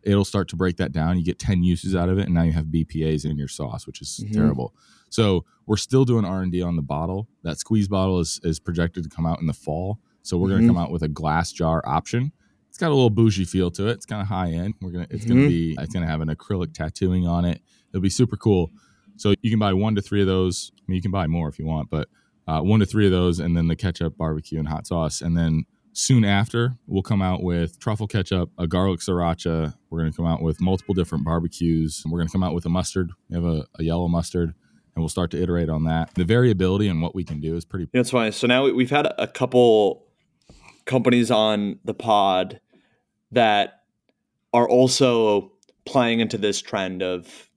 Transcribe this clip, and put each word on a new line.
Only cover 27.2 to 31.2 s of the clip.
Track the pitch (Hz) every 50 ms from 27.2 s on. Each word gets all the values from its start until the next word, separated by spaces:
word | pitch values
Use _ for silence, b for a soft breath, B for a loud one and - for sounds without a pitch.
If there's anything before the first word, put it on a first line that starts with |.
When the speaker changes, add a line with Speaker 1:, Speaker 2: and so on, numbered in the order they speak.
Speaker 1:
out | 95 92 92 87 90
with | 90 87 85 85 82 - _
truffle | - 120 107 101 110 101
ketchup, | - 110 90 - 98 90 90 - _ -
a | 90
garlic | 82 80 90 92 98 92 82
sriracha. | - - 92 87 87 85 82 - - 87 82 80 80 76 - _ _ _
We're | - 82
gonna | 82 80 76
come | - 85
out | 85 92 -
with | - 82 78 -
multiple | 92 95 95 92 - - 98
different | 90 87 - - 76